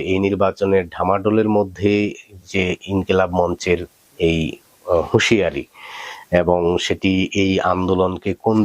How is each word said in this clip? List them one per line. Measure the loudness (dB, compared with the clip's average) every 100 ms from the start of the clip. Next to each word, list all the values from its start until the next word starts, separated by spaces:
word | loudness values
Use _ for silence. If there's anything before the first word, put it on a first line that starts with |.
এই | -2 0
নির্বাচনের | 2 2 0 0 0 0 0
ঢামাডোলের | -4 -2 0 0 0 2
মধ্যে | 0 0 -2 0 2 0 -6 -18 -20 -6
যে | -2 -2 -4 -4
ইনকিলাব | -2 0 0 2
মঞ্চের | 0 0 0 -2 -2 -4 _ _ -2
এই, | 0 0 -2 -8 _ _ -2
আহ, | -2
হুঁশিয়ারি | 2 0 2 2 0 -4 -10 -16 -18 -16 -16 -16 -2
এবং | 0 2 2 2 0
সেটি | -2 -2 0 2 0
এই | 0 0 2
আন্দোলনকে | 0 0 0 2 0 -2 -6
কোন | -4 0 2